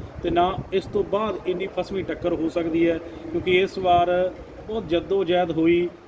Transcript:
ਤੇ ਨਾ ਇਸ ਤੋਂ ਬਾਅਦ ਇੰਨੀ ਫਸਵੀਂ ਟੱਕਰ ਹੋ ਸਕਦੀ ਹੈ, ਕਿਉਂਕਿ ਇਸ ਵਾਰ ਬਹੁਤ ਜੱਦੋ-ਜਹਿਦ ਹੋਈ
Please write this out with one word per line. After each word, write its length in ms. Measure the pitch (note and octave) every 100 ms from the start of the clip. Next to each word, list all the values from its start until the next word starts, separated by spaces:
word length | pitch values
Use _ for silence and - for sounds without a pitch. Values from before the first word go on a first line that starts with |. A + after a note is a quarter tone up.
| - -
ਤੇ 80 | F3
ਨਾ 280 | E3+ F3 F#3+ -
ਇਸ 120 | F#3+
ਤੋਂ 200 | - G#3
ਬਾਅਦ 300 | E3+ G3 G#3+ F3+ -
ਇੰਨੀ 200 | F3+ F#3+
ਫਸਵੀਂ 380 | - F3+ F#3+
ਟੱਕਰ 280 | E3+ D#3+ F3
ਹੋ 160 | E3 D#3+
ਸਕਦੀ 420 | E3+ E3 E3 E3+
ਹੈ, 80 | E3 - - -
ਕਿਉਂਕਿ 280 | E3+ F#3 F3+
ਇਸ 180 | F#3+ F#3+
ਵਾਰ 560 | F#3 F3 F3 F3+ F3+ E3 - - -
ਬਹੁਤ 200 | A3 E3+
ਜੱਦੋ-ਜਹਿਦ 600 | E3+ E3 G3 F3 F3+ F3+
ਹੋਈ 380 | D#3+ E3 F3 F3 -